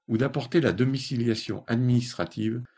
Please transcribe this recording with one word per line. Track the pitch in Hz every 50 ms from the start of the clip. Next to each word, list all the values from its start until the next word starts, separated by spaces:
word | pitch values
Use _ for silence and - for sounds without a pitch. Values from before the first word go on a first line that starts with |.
| _ -
ou | 113 110
d'apporter | 135 135 - 147 - - - 170
la | 139 95
domiciliation | 87 104 127 131 135 135 - - 135 117 117 117 110 113 - - 101 107 -
administrative | - 117 120 127 123 123 117 123 - - - - - - 113 110 110 113 123 123 - _